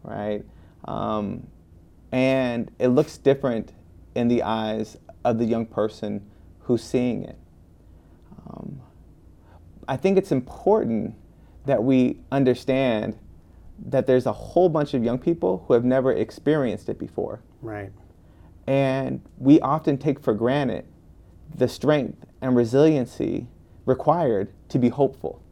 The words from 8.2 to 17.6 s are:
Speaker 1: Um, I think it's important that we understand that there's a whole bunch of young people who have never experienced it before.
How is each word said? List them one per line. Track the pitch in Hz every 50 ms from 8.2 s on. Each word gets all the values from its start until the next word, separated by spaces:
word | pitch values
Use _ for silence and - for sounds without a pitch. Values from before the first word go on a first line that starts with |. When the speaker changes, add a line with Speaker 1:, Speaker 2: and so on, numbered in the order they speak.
| - - - - - -
Speaker 1:
Um, | - - - - - - - - - - - - - - - - - - - - - - - - - - -
I | - 135
think | 131 - 190 196 190
it's | 190 -
important | 160 131 123 - - - - - 208 220 - 117 113 107 98 101 117 - - - - - - - - - -
that | 139 139 107
we | 110 131 135 127 127 123 - - - -
understand | 135 139 139 127 123 - - - 131 131 135 127 113 107 107 - 107 - - - - - - - - - - - - - -
that | - 135 131 107
there's | - 127 127 123
a | 123
whole | 104 - - - - 170 185 180
bunch | 151 160 147 - -
of | 131 113
young | 117 120 131
people | - 170 170 165 - - 190 92 -
who | - 131
have | 120 120
never | 127 127 131 127 131
experienced | - - 113 - - - - 147 156 156 135 117 90 - - -
it | 110 -
before. | - - - - - - - 117 - - - -